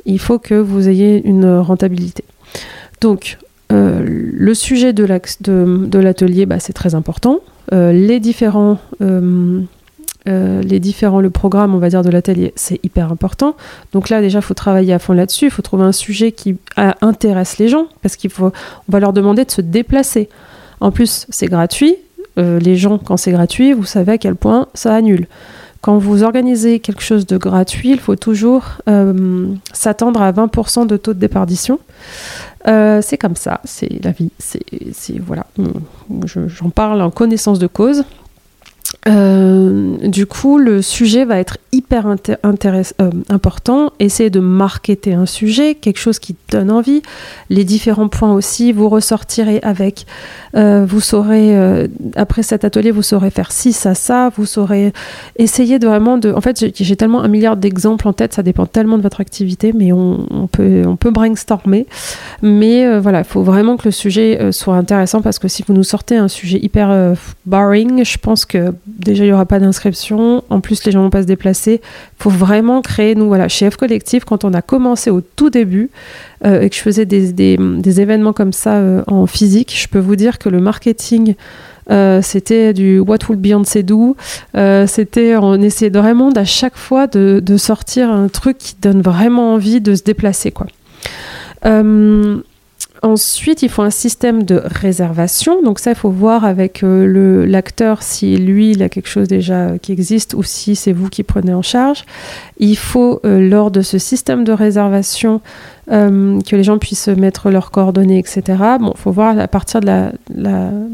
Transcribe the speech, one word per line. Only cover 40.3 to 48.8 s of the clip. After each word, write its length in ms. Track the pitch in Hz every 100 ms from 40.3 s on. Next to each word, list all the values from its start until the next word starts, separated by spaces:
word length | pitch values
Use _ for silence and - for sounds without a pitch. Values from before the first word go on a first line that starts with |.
| - 277 285
le 240 | 247 202
sujet 420 | 190 - 226 233
va 160 | 247 190
être 180 | 185 - _
hyper 360 | 262 - 240 208
inté-, 280 | 196 - 214
intéress-, 500 | 208 202 202 190 185 -
euh, 80 | 185 170 -
important. 640 | 202 185 - - 269 302 -
Essayez 300 | 202 - 220
de 120 | 190
marketer 720 | 185 185 196 - - 196 202
un 120 | 175 185
sujet, 500 | - 214 226 302 302
quelque 220 | 208 190
chose 220 | 233 214
qui 160 | - 170 -
donne 180 | 214 190
envie. 320 | 226 233 294 - - - - -
Les 140 | 190
différents 460 | 185 214 226 214 208
points 240 | - 214
aussi, 400 | 202 202 - 240
vous 160 | 208